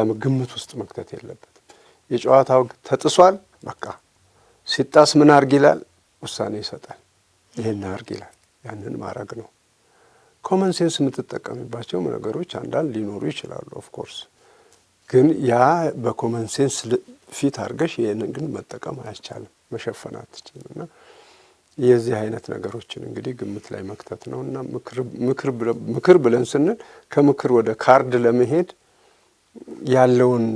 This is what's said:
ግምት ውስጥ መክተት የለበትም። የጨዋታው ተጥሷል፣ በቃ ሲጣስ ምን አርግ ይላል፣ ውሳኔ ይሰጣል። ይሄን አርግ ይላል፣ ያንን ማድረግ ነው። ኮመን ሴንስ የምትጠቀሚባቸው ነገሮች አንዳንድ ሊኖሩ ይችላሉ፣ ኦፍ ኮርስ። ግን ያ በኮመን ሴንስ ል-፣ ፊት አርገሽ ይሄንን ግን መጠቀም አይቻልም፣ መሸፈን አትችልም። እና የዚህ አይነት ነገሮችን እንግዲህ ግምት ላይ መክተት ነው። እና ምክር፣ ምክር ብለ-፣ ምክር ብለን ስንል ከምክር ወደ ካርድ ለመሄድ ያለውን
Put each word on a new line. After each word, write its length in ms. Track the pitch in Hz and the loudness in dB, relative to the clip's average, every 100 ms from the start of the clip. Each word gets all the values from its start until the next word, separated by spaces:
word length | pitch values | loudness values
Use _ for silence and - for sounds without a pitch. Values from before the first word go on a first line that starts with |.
| 110 107 | 2 0
ግምት 340 | 135 131 123 | 0 -2 -2
ውስጥ 180 | - - 123 | -8 -14 -12
መክተት 320 | 98 - - | -12 -12 -14
የለበትም። 400 | - 98 - _ _ _ _ _ _ - | -16 -18 -20 _ _ _ _ _ _ -6
የጨዋታው 520 | 120 120 131 131 131 123 - | -4 4 4 6 4 2 -4
ተጥሷል፣ 520 | - 127 151 - 180 196 - _ | -4 -2 2 6 6 6 -4 _
በቃ 200 | - - - - _ _ _ _ _ _ - | -16 -12 -14 -14 _ _ _ _ _ _ -6
ሲጣስ 440 | - 131 156 147 151 | -4 4 6 6 8
ምን 160 | 151 | 8
አርግ 200 | 143 139 | 8 6
ይላል፣ 280 | 139 143 - - _ _ _ | 6 4 4 -4 _ _ _
ውሳኔ 320 | 117 - 104 107 | -14 -8 -8 -8
ይሰጣል። 420 | 104 - - - _ _ _ _ _ | -10 -14 -18 -20 _ _ _ _ _
ይሄን 300 | - 110 101 95 | -8 -6 -6 -6
አርግ 220 | 101 120 | -10 -10
ይላል፣ 220 | - - _ _ _ | -14 -14 _ _ _
ያንን 320 | 117 104 101 - | -18 -14 -12 -10
ማድረግ 340 | 101 - 101 113 | -10 -12 -12 -14
ነው። 140 | 107 _ _ _ _ _ _ _ _ _ | -18 _ _ _ _ _ _ _ _ _
ኮመን 280 | - 190 190 | -2 0 0
ሴንስ 220 | 170 170 - | 0 -2 0
የምትጠቀሚባቸው 1040 | 139 127 - 120 - 117 120 117 110 - 151 | -2 -2 -8 -12 -12 -12 -10 -12 -8 -6 -4
ነገሮች 460 | 113 107 135 180 | -6 -6 -8 -8
አንዳንድ 360 | - - 113 147 | -10 -6 -4 -4
ሊኖሩ 300 | 110 104 101 - | -4 -6 -6 -6
ይችላሉ፣ 420 | - - - - | -6 -10 -14 -14
ኦፍ 140 | - - | -16 -16
ኮርስ። 280 | - - - - _ _ _ _ _ _ _ - | -14 -14 -16 -18 _ _ _ _ _ _ _ 0
ግን 180 | 127 151 - | 4 4 4
ያ 120 | 123 120 127 170 160 - | 2 4 4 4 0 -4
በኮመን 500 | 117 - 120 117 113 | -6 -4 -4 -4 -6
ሴንስ 280 | - 139 - | -2 -2 -4
ል-፣ 180 | 113 123 - - _ | -4 -4 -4 -20 _
ፊት 240 | - 139 - | -4 -4 -4
አርገሽ 360 | 101 120 165 - | -8 -6 -6 -4
ይሄንን 340 | 113 107 - | -4 -4 -6
ግን 140 | 123 151 | -8 -8
መጠቀም 480 | 104 - - - 135 | -10 -12 -14 -12 -12
አይቻልም፣ 520 | 123 - - - 104 _ _ | -14 -16 -16 -16 -18 _ _
መሸፈን 460 | 117 117 104 113 113 | -10 -10 -10 -12 -16
አትችልም። 520 | - - - 131 - | -18 -20 -20 -20 -18
እና 120 | - 170 _ _ - - _ _ _ _ - | -16 -16 _ _ -20 -20 _ _ _ _ 0
የዚህ 360 | 123 120 113 | 4 4 2
አይነት 320 | 110 107 113 - | -4 -4 -8 -10
ነገሮችን 540 | 104 101 110 - - | -10 -10 -12 -14 -16
እንግዲህ 300 | - 113 123 123 | -14 -10 -10 -10
ግምት 300 | 104 101 - | -10 -12 -12
ላይ 140 | 104 | -12
መክተት 380 | 98 107 - - - | -12 -14 -14 -16 -12
ነው። 140 | 127 | -10
እና 160 | 135 135 127 | -10 -10 -10
ምክር፣ 320 | 123 - 123 123 - | -12 -10 -8 -8 -4
ምክር 280 | 123 131 139 | -2 -2 -4
ብለ-፣ 280 | 120 117 117 107 | -4 -2 -4 -4
ምክር 300 | 120 - 180 | 0 4 6
ብለን 280 | 123 120 123 | 6 2 0
ስንል 320 | 143 156 226 - - _ | 0 0 -2 -8 -20 _
ከምክር 400 | - 143 139 131 | 2 4 4 2
ወደ 180 | 120 110 107 | 2 2 0
ካርድ 380 | - 135 127 123 | 6 6 6 2
ለመሄድ 520 | 120 123 123 160 180 - _ _ _ _ _ _ _ - - - - | 2 2 2 0 -2 -8 _ _ _ _ _ _ _ -20 -18 -10 0
ያለውን 600 | 127 127 123 127 120 113 | 4 6 6 4 2 0